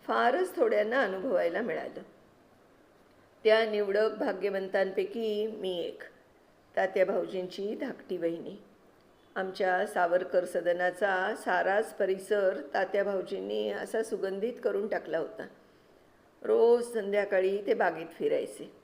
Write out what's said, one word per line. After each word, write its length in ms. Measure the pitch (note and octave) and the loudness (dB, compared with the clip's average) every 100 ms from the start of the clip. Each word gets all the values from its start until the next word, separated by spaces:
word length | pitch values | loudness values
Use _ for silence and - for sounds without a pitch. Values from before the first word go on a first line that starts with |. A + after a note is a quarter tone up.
| - | 0
फारच 480 | A3+ A#3 D#4 F#4 - | 2 4 4 0 2
थोड्यांना 460 | A#3 G#3+ G#3+ B3+ | 2 4 2 2
अनुभवायला 580 | G#3+ F#3+ C4 F#3 F3 F3+ | 0 -2 0 0 2 0
मिळालं. 420 | A3+ D#3 C3+ - - - - _ _ _ _ _ _ _ _ _ - _ | -2 -4 -6 -12 -16 -20 -20 _ _ _ _ _ _ _ _ _ -20 _
त्या 260 | G#3+ A3 A3+ | 4 6 4
निवडक 400 | G#3 G3+ G3 A3 G#3+ | 0 2 2 2 0
भाग्यवंतांपैकी 1300 | C#4 F#3+ G3 F#3+ F#3+ G3 F#3+ F#3 F#3+ A3+ A3+ G#3 G#3+ | -2 -2 -2 -2 -2 0 0 0 -4 -4 -2 -2 -4
मी 320 | G#3+ F#3+ F3+ | -4 -6 -4
एक. 240 | D#3+ - - - _ _ _ _ _ - | -6 -8 -18 -20 _ _ _ _ _ -2
तात्या 280 | F#3+ G3 | 0 2
भाऊजींची 720 | F#3 G3+ E3+ F#3+ F3+ - G3+ - | 2 2 -2 -6 -6 -6 -6 -4
धाकटी 360 | C4+ G#3+ - F3+ | -6 -8 -8 -2
वहिनी. 460 | E3 E3 - G3 - - - _ _ _ _ | -2 -2 -10 -14 -20 -20 -20 _ _ _ _
आमच्या 520 | - F#3+ F#3 F#3 F3+ G#3 | -6 -6 0 2 2 0
सावरकर 580 | G#3 F3 F3+ F3+ F#3 | 2 4 2 2 0
सदनाचा 880 | F3 F#3 E3 F3 F3+ F3+ G3+ F#3 F#3+ A#3+ | 2 -2 0 2 0 2 0 2 0 -2
साराच 500 | - F3+ F3+ G3 A3 | 0 0 2 2 0
परिसर 640 | - G3 F#3+ - G#3 F#3+ G3+ - | -2 0 0 0 2 2 0 -4
तात्या 300 | - F#3+ G3+ | -2 0 0
भाऊजींनी 680 | G3+ G3 F3+ F#3+ G3 G#3+ G#3+ | 0 -2 -4 -6 -4 -2 -2
असा 320 | G3+ G#3 A3 | -4 -4 -4
सुगंधित 500 | A3 G3+ F#3+ G3 A3+ A#3+ | -2 -2 -4 -2 -4 -2
करून 240 | A3+ G3 G#3 | -2 -2 -2
टाकला 300 | F3+ E3+ D#3+ | -4 -2 -4
होता. 280 | D#3 - F3 - - _ _ _ _ _ _ _ | -4 -8 -14 -14 -20 _ _ _ _ _ _ _
रोज 500 | - A3+ A#3 A#3+ A#3+ | 2 6 6 6 2
संध्याकाळी 760 | A3+ G3 G3+ G3 F#3+ F#3+ G3 G#3+ | -4 0 0 2 2 2 0 0
ते 80 | |
बागेत 320 | G#3+ F#3+ D#3+ E3 | 2 2 0 -10
फिरायचे. 600 | - D3 D3 - - - - | -4 0 0 -2 -10 -16 -18